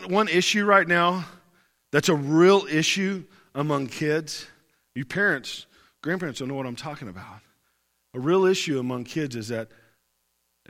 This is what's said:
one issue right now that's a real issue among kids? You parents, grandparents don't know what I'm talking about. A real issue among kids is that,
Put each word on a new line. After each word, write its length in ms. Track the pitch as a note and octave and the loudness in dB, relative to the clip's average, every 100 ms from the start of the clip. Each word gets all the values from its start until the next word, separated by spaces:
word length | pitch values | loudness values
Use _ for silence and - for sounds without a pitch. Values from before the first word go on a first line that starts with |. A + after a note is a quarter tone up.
| F#3 | -2
one 200 | F#3+ G#3 | 0 2
issue 360 | E3+ F3+ G#3+ G#3 | 2 2 0 4
right 220 | G3 E3+ | 4 4
now 380 | F3 F3 F3+ D#3+ - _ _ _ _ _ | 2 2 0 -6 -14 _ _ _ _ _
that's 180 | D3 E3 | 0 2
a 60 | D#3 | 0
real 500 | C#3 D#3 F3+ G3 C#3 | 2 6 8 6 4
issue 560 | D3+ D#3+ G3 G3 G3 - _ _ | 0 0 0 -2 -4 -10 _ _
among 340 | C3+ D3+ C#3+ C3 | -6 -2 -2 -4
kids? 600 | - D3+ D#3 D#3 - - - _ _ _ B2 | -4 -2 -2 -4 -12 -14 -20 _ _ _ -12
You 80 | |
parents, 640 | A#2 F3+ G3+ C#3+ A#2 - - _ _ _ | -8 -2 0 0 -4 -14 -16 _ _ _
grandparents 380 | - F#3 E3+ A2+ | -6 -6 -6 -8
don't 80 | C3 | -8
know 80 | C#3 | -6
what 100 | C3 | -8
I'm 120 | A#2+ | -10
talking 320 | D#3 C#3+ A2+ | -12 -12 -14
about. 320 | F2+ - G2 _ _ _ _ _ _ _ | -16 -18 -20 _ _ _ _ _ _ _
A 60 | B2+ | -6
real 260 | C3+ F#3 F#3 | 0 4 4
issue 340 | F#3+ - C#3 | 2 -2 -4
among 240 | B2 B2+ | -4 -6
kids 320 | A#2+ D#3+ D3 A#2+ | -6 -6 -6 -6
is 140 | G#2+ | -8
that, 200 | A#2 A2 _ _ _ _ _ _ _ _ _ | -8 -8 _ _ _ _ _ _ _ _ _